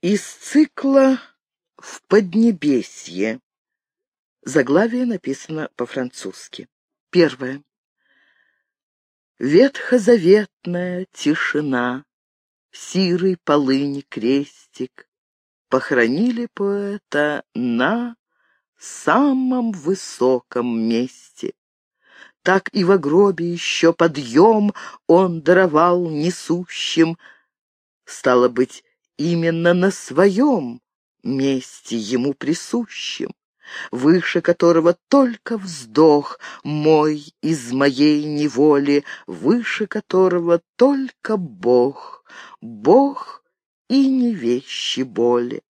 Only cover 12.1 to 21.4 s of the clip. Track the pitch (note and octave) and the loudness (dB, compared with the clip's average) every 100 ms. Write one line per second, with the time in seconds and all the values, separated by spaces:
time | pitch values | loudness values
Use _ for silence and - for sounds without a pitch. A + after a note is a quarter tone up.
12.1 | _ _ _ _ _ _ - - F3+ F#3 | _ _ _ _ _ _ -20 -6 -2 0
13.1 | F3 F#3+ F3+ - D3+ C3+ C3+ C#3+ C#3+ - | 0 0 -2 0 0 2 0 -2 -6 -10
14.1 | - A2 C#3 C#3+ _ _ - B2+ _ _ | -6 0 0 -2 _ _ -12 -12 _ _
15.1 | _ _ _ _ _ _ C3 - C3 A#2 | _ _ _ _ _ _ -2 0 2 2
16.1 | C#3 A#3 A#3 A#3+ - G3+ G3+ G3+ G3+ _ | 2 -2 -2 -8 -6 -4 -4 -6 -10 _
17.1 | D3 D3 D3 - - B2 A#2 C3+ A3+ A#3+ | -4 -2 -4 -10 -6 -4 0 0 -2 -6
18.1 | A#3 _ _ _ _ _ _ - - - | -12 _ _ _ _ _ _ -20 -6 0
19.1 | F#3+ C#4+ C4 B3+ B3+ A#3 F#3+ C#3+ F#3+ - | 2 2 0 -2 -2 -4 -6 -4 -4 -6
20.1 | - B2+ B2+ _ B2 A#2+ A2+ A2+ A2+ B2+ | -2 0 0 _ -6 -4 -2 -2 -2 -4
21.1 | - _ _ | -10 _ _